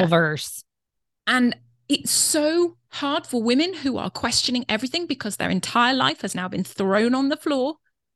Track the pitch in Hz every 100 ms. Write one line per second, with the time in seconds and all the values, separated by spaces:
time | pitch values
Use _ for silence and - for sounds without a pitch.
0 | 180 165 160 151 - - - _ _ _
1 | _ _ - 247 247 - _ _ _ 285
2 | - - - 311 302 330 349 - _ -
3 | 285 302 - 247 226 247 349 349 277 233
4 | - - 240 233 269 247 247 214 262 339
5 | 339 294 214 - - 190 - 233 240 262
6 | - - 196 190 185 185 190 - 190 202
7 | 233 262 269 302 - 277 262 311 _ _
8 | _